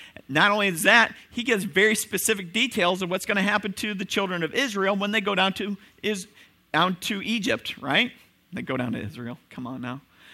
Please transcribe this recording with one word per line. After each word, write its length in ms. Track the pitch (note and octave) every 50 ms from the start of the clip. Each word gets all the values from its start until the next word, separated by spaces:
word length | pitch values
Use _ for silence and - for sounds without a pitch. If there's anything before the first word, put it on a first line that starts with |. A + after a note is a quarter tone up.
| - - - - -
Not 240 | - C3+ D#3 F#3+ G3+
only 160 | G#3 G#3+ G3+
is 160 | G3 E3+ D#3 -
that, 320 | G3 A3+ A#3 A3 - - - - -
he 120 | - A#3+ A3+
gives 200 | B3+ A3+ G3 G3
very 320 | F#3+ - F#3 G#3+ G#3+ G#3+
specific 560 | - - - G#3 F3+ - A3 A3 G3 F#3 E3
details 500 | F3 A3 B3+ B3 - A3 F3 F3 F#3 F#3
of 80 | F#3 E3+
what's 160 | F#3 F#3 -
gonna 160 | - G3+ G3
happen 300 | F#3+ G3+ G#3 G#3 G#3 G3+ F#3
to 200 | - A3+ G#3+ G#3
the 120 | F#3+ G3
children 380 | - - G#3 G3 F#3 F#3 E3+ D#3+
of 100 | D3+ -
Israel 420 | B3 C#4 B3 G3+ G3 F#3+ G3 G#3
when 160 | F#3+ G3+ G3+
they 100 | G#3+ A3
go 120 | G3 G3+ G3+
down 200 | F#3 F#3+ G3 F#3
to 240 | - G3 G#3 G3+ - - - _ _ -
Is-, 240 | G#3 G#3+ F#3+ - - _ - - _ _ _ _ _ -
down 240 | D#3 F3 F#3 F3+ F3
to 200 | - - G#3+ G3
Egypt, 560 | - G#3 A3+ A3+ F#3+ B3+ - - - - -
right? 340 | - - C3+ C#3+ G#3 A#3+ B3 - - - _ _ _ _ _
They 120 | - A#2+ -
go 120 | - C3+
down 160 | B2+ B2 A#2 A2+
to 80 | A#2
Israel. 360 | G#2+ G#2+ - B2 A#2+ A#2+ B2+ - _ -
Come 160 | - C3 B2
on 140 | A#2 C3 B2
now. 200 | B2 B2 B2+ - - _ _ - - -